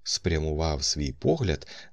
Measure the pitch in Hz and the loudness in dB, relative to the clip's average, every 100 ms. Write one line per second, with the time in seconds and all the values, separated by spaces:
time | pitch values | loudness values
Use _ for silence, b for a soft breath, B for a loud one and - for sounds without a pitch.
0 | - - - 82 78 76 80 76 69 - | -6 -2 0 0 0 0 0 0 0 0
1 | 73 65 131 160 120 76 - B B | -2 -2 2 2 2 0 -2 B B